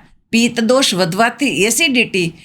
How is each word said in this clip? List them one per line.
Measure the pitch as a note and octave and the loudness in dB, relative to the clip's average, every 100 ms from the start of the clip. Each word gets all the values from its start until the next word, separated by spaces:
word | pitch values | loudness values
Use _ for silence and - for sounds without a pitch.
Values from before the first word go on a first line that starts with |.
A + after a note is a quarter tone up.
| - _ _ | -14 _ _
પિત્ત | A3+ A#3+ A#3+ | 0 0 0
દોષ | A3+ B3+ - | 0 2 2
વધવાથી | F3+ F3+ F#3+ A#3 A#3 C4+ D3+ | 0 0 0 0 0 -4 0
એસિડિટી, | G#3 A#3 E4 B3 A3 F#3+ E3 - | -2 0 0 0 0 -2 -4 -6